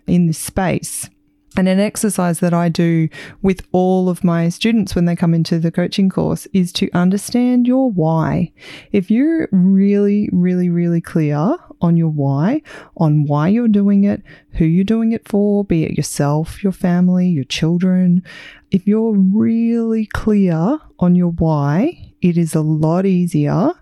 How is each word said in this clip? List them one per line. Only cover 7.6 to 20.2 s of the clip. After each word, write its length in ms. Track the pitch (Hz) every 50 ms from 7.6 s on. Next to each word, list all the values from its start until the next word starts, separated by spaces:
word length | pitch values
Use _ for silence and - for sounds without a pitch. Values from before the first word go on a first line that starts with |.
| 247 247
your 240 | 247 262 269 262 208
why. 580 | 180 156 160 165 160 156 147 143 165 175 160 - _ - - - - - -
If 180 | - 202 180 -
you're 400 | 214 233 277 311 330 320 320 - -
really, 760 | 190 180 190 196 190 196 202 202 202 202 202 202 208 208 - -
really, 360 | 180 175 180 180 180 180 180
really 320 | 170 170 170 170 170 170
clear 560 | 170 - - 170 156 147 147 147 151 208 311 359 - - - _
on 160 | - 170 170
your 120 | 170 165 160
why, 520 | 151 147 139 139 139 139 147 196 269 311 - - - - - - _
on 280 | - 165 156 151 151 147
why 200 | 143 147 147 151 170
you're 200 | 202 233 240 226
doing 340 | 208 202 202 202 202 196 202
it, 180 | 202 208 214 - - - - _ _ -
who 100 | - 170
you're 180 | 160 165 180 196
doing 300 | 202 220 226 226 226 233
it 160 | 220 - -
for, 360 | - 202 202 208 202 202 202
be 200 | - 175 160 156
it 80 | - -
yourself, 720 | - 147 - - - 147 143 147 156 160 - - - -
your 80 | 196 180
family, 560 | - - 180 175 175 180 180 180 180 180 180
your 160 | 180 147 127
children, 800 | - - - - 160 170 175 180 185 185 185 185 180 175 180 180 - - - - - - - _ _ -
if 120 | 185 - 202
you're 260 | 208 220 220 226 214
really 920 | 196 190 190 190 214 226 226 226 226 233 233 233 233 226 226 226 226 214
clear 760 | - - -